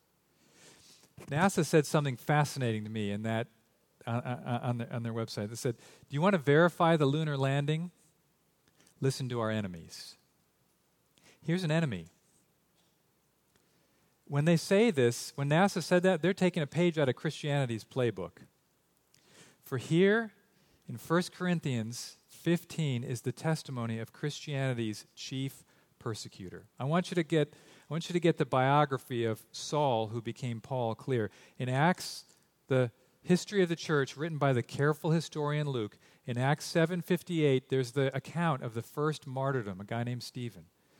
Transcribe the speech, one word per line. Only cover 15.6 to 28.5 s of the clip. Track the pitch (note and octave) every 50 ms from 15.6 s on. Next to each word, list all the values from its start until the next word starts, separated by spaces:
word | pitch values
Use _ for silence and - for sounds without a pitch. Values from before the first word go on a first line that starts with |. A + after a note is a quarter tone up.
| G3 G3 - F#3+ D3
said | - F#3 F3+ F3
that, | F#3+ F#3 D#3 C#3+
they're | F3+ G3
taking | - F#3+ F3+ - F3 D3+
a | C3
page | - D#3 F3 F3 D#3
out | D#3+ D3 B2+
of | A#2+
Christianity's | - - E3 C#3+ - - D3+ C#3+ C#3+ C3+ A#2+ A#2 G#2+ -
playbook. | - - C3+ B2+ A#2+ G#2 F#2 F2+ D#2+ - - - - _ _ _ _ _ _ _ _ _ _ _ _ _ _ _ _ - - - - _ _ -
For | - C#3 B2+
here | - - D#3 E3 F#3+ G3 G#3 A3+ A3+ G#3+ - _ _ _ _ _ _ _ _ _ _ -
in | B2+
First | G#2+ - - E3 F3 F3 - -
Corinthians | - F3+ F3+ F3+ E3 - D3 B2+ A#2 A2 A2+ A#2+ - - - - _ _ _
fifteen | - - - D#3+ E3+ E3+ - - - - D#3+ C#3+ B2+ A#2+ A#2+
is | - B2+ A#2 -
the | C3 A#2
testimony | - - D#3+ D#3+ D3 - - C3+ A#2+ A#2 A2+ A2+ A2+
of | A2+ - -
Christianity's | - - D3 C#3+ - - D#3 D3 C3+ C3+ C3+ B2+ A#2+ A#2 A2 G#2 - - _ _
chief | - - - C3+ C3 C3+ C3+ - - - _ _ _ _ _ _ _
persecutor. | - B2 A2 - - G#2+ - - G2+ F2 F2 F2 F#2+ _ _ -
I | A#2+
want | C#3 D#3+ F#3 F3+ -
you | -
to | F3 D#3+
get, | C#3+ E3 D#3 D3 - -
I | - - - - - - - D3
want | E3 E3 -
you | F3
to | F3
get | D#3+ E3+ D#3 -
the | D3
biography | B2+